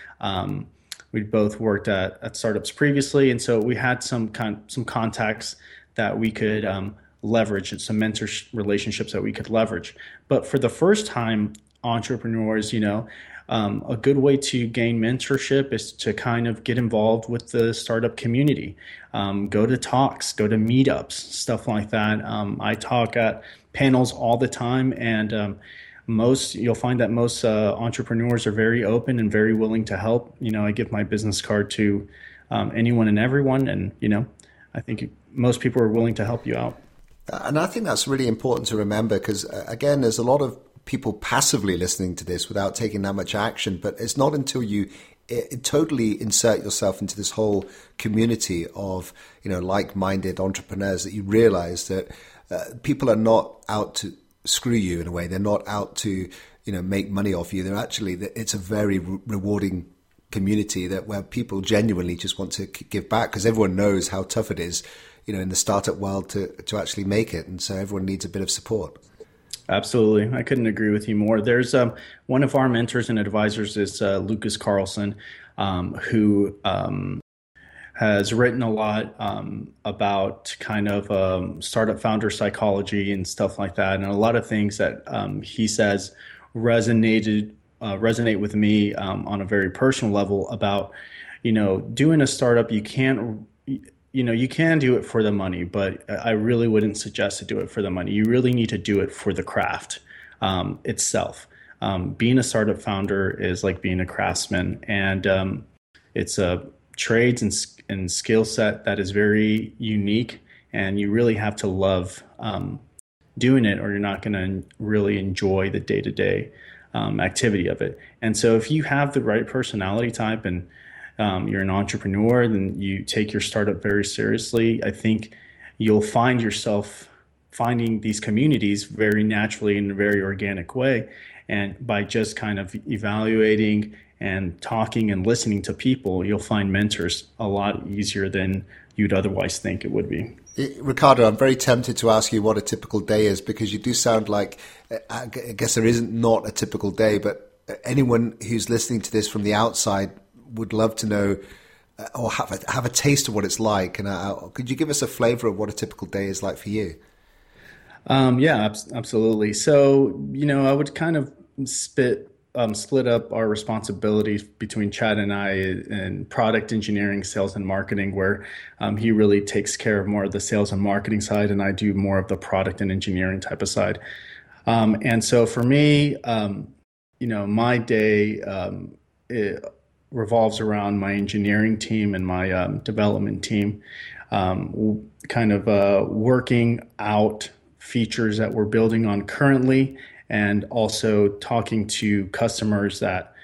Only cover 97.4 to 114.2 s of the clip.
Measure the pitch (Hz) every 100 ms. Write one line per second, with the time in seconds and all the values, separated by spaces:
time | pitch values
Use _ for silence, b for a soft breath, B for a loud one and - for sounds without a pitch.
97.4 | - 107 90 - 101 92 95 104 110 123
98.4 | 127 123 113 104 98 101 - - 104 95
99.4 | 92 - - - - - - B B B
100.4 | 95 92 95 - - 113 - 101 87 -
101.4 | - B B B 110 92 92 95 113 127
102.4 | 123 113 107 95 - 98 98 98 95 -
103.4 | 95 92 98 92 92 92 90 - 95 90
104.4 | - 92 90 - - 101 98 95 98 95
105.4 | 95 101 - _ _ _ b - 87 -
106.4 | 90 90 - - _ - - 113 123 120
107.4 | 107 - - - - 98 90 - - 113
108.4 | 110 - 107 - - 101 98 101 104 107
109.4 | 107 107 107 - 110 107 101 107 117 -
110.4 | _ b b 110 98 101 101 113 120 107
111.4 | 107 104 104 92 95 95 92 - - -
112.4 | 113 98 95 - - - - _ _ -
113.4 | 123 131 110 98 101 101 101 98